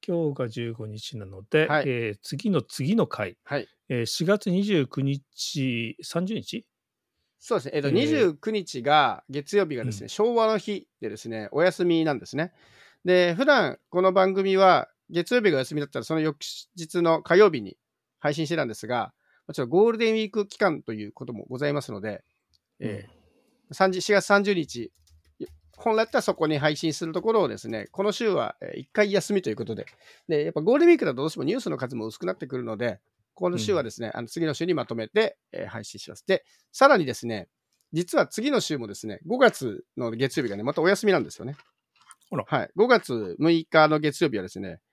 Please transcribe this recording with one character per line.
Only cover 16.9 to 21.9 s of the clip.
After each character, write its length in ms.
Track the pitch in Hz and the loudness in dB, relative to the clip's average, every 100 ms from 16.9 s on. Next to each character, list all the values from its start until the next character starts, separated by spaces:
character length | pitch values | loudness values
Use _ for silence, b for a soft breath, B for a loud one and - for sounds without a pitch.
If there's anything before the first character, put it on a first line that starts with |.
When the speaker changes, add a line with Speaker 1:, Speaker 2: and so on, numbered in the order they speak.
| 180 | 0
Speaker 2:
の 220 | 170 160 | 2 2
火 140 | - 175 | 4 6
曜 140 | 208 | 6
日 120 | 147 | 6
に 160 | 101 - _ _ _ _ | -8 -14 _ _ _ _
配 160 | 151 | -4
信 120 | 151 156 | -2 -2
し 20 | |
て 60 | 165 | -2
た 80 | |
ん 40 | 131 | -2
で 60 | |
す 120 | 107 110 | -6 -4
が、 280 | 123 104 _ _ _ _ | -4 -4 _ _ _ _
ま 60 | |
あ、 20 | |
ち 60 | 151 | -6
ょ 20 | |
っ 20 | 127 | 0
と 40 | |
ゴ 180 | 160 220 | 4 4
ー 40 | |
ル 60 | 226 | 4
デ 120 | 226 | 2
ン 40 | |
ウ 20 | 220 | 0
ィ 60 | |
ー 60 | 220 | -2
ク 160 | 220 202 | -4 -6
期 120 | - | 0
間 240 | 202 151 | 0 0
と 100 | - | -6
い 140 | 110 104 | -8 -8
う 60 | |
こ 140 | - 123 | -12 -12
と 60 | |
も 140 | 113 - | -12 -10
ご 100 | 110 | -4
ざ 100 | 143 | -2
い 40 | |
ま 80 | 143 | -2
す 120 | - | -4